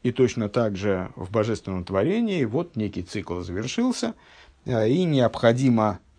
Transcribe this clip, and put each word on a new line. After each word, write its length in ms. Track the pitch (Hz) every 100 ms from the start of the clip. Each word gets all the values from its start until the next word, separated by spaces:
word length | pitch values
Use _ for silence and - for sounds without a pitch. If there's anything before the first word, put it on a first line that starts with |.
И 80 | 123
точно 380 | 120 123 113 104
так 260 | 120 113 95
же 360 | 104 95 90 -
в 160 | 90
божественном 520 | 110 107 107 - 92
творении, 640 | 87 101 143 214 226 185 120
вот 300 | 120 175 -
некий 280 | 107 98
цикл 380 | 90 113 - 87
завершился, 720 | 87 90 123 - 254 - 233 - - - - _ -
э, 240 | 117 110
и 160 | 151 180
необходимо 960 | 143 120 - 117 120 135 117 107 98 _